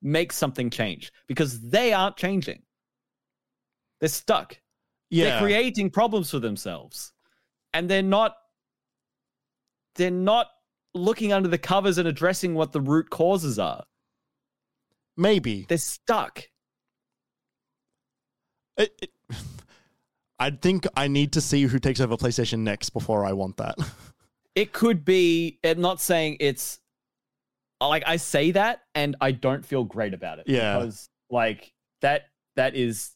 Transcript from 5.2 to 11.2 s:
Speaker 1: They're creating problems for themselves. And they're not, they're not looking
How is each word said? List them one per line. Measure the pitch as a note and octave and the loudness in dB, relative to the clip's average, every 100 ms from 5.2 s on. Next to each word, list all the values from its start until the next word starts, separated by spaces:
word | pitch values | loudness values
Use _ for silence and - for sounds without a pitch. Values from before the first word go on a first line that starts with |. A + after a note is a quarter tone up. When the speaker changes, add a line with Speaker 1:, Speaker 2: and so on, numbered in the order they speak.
| D#3+ | 2
Speaker 1:
They're | A#2 | 2
creating | G3+ G#3 B3+ G#3+ G3 | 2 2 0 0 -2
problems | G3+ A3+ G#3 D#3 | 0 0 0 -2
for | C#3+ | -4
themselves. | A2+ G2+ G2+ D#2+ B1+ - - _ _ _ _ _ _ | -4 -6 -8 -12 -14 -16 -18 _ _ _ _ _ _
And | E3 F3 | -4 0
they're | G3 | 2
not, | F#3+ G3+ A3 - _ _ _ _ _ _ _ _ _ _ _ _ _ _ _ - | 4 2 2 -2 _ _ _ _ _ _ _ _ _ _ _ _ _ _ _ -2
they're | F#3 | -2
not | F3+ F#3 A#3 A3+ _ _ _ _ F3+ | 0 2 2 0 _ _ _ _ -4
looking | F#3 A#3 | -2 0